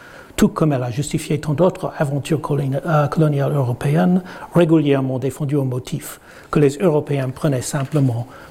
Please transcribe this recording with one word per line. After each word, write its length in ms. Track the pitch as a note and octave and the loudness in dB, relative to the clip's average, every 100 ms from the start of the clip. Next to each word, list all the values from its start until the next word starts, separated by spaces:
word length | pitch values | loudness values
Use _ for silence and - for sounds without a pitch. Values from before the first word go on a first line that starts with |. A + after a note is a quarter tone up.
| - - - - | -20 -20 -10 2
tout 120 | G#3 | 2
comme 260 | - D#3 | 4 0
elle 100 | C3+ | 0
a 80 | B2 | -2
justifié 480 | A#2 - D#3 - D3 | -4 -4 -4 -4 -4
tant 140 | D3+ | -2
d'autres 380 | C#3 F3+ - C#3+ - | 2 2 0 -8 -4
aventures 440 | C#3+ C#3+ - D#3+ | -2 -2 -2 -4
coloni-, 360 | - C#3+ C#3 C3+ F3 | -2 -2 -2 -4 0
euh, 220 | D3+ C#3 | 0 0
coloniales 460 | - D3+ C#3+ C#3 | 2 2 2 0
européennes, 680 | C#3+ B2 A#2+ C#3+ D#3 F3+ F#3 - - - E3+ | 0 -2 -2 0 2 4 2 -2 -16 -2 2
régulièrement 640 | E3+ D#3+ D3 C#3 C3 C3 | 6 4 4 2 0 -4
défendues 380 | C3 - D3 D3 | -4 -4 -2 -2
au 60 | |
motif 560 | C3 B2 - C#3 - - - - - | -2 -4 -6 -10 -10 -18 -20 -20 -2
que 100 | D#3+ | 4
les 180 | C#3+ C#3+ | 4 4
Européens 520 | F#3+ D3+ D3 C#3+ C3 | 2 2 0 -4 -4
prenaient 320 | - D#3+ C3 | -2 -2 -2
simplement 640 | - D3 C3+ D#3 C3+ A#2 A#2 - - | -2 -4 -2 2 2 0 -6 -12 -14